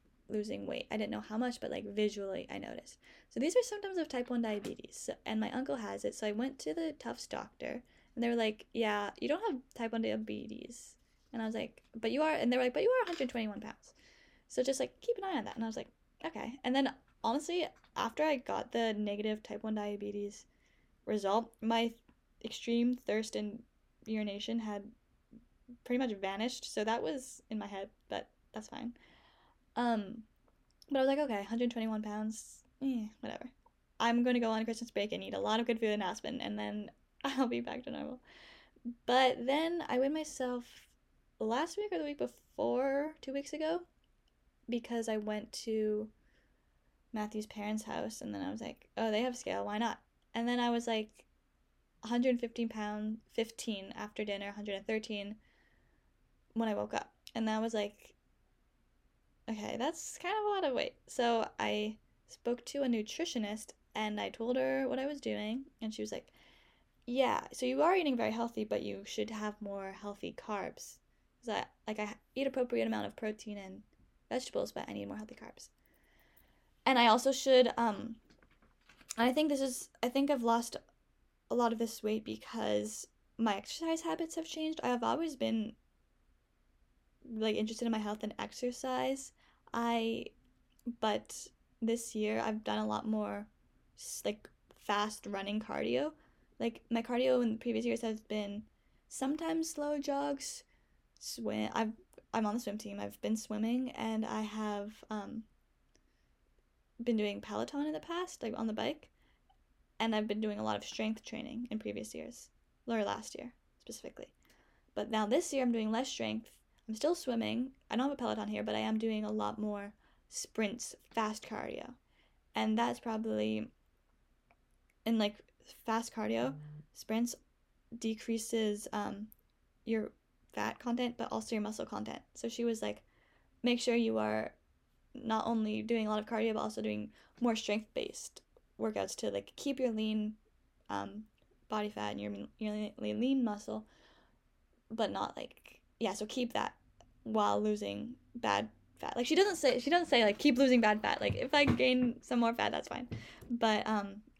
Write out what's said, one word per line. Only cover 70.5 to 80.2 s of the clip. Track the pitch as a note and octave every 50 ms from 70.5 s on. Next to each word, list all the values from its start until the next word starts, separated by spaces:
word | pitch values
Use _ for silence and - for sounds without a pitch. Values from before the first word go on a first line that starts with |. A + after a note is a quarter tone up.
| G#3 G3 - - - - - - - - _ _ _ _ _ _ _ _
'Cause | - A#3 G#3
I, | G3 - - _ _ _
like, | A3 G#3+ G#3+
I | G#3 G#3 - - _ _ -
eat | C4 C4+
appropriate | C4+ C4 C4 B3 A#3+ B3 A3+ A3+
amount | A3+ A3 G#3+ G3+
of | G3+ -
protein | - A3+ G#3+ G#3+ G#3+ - G#3+ G#3
and | G3+ F#3+ F#3+ F#3+ G3+ - _ _ _ - _ _ _ _ -
vegetables, | A3+ B3+ B3+ - - - G#3 G#3+
but | - - - -
I | G3+
need | - G3+
more | G3+ G#3
healthy | G#3+ G#3+ G#3+ A3
carbs. | - A3 - - - - - _ _ _ _ _ _ _ _ _ _ _ _ _ - _ _ _ _ _ _ _ _ -
And | C4 C4 B3
I | A#3
also | A3+ A3 B3 - C4+
should, | C4 - - C4+ C4 B3+ B3+ A#3+ -
um, | - A#3 A3 G3+ G3 G#3 A3+ A3+ - _ _ - _ - _ _ _ _ _ _ _ _ - - - - - -
I | A3 A#3 B3
think | B3 D4+ D#4 D4
this | C#4+ C4+
is, | C#4 B3+ B3 - - - - - -
I | B3
think | B3 C#4